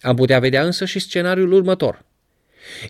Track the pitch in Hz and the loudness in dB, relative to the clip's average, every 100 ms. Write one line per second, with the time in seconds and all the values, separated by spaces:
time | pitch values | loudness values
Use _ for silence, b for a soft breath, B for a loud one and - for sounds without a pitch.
0 | 127 120 131 131 131 135 165 180 190 196 | -2 2 2 2 2 0 0 -2 -4 -6
1 | - 180 175 185 180 190 185 185 127 - | -6 -4 -2 0 2 4 2 0 -2 -4
2 | _ _ _ _ B B B B B | _ _ _ _ B B B B B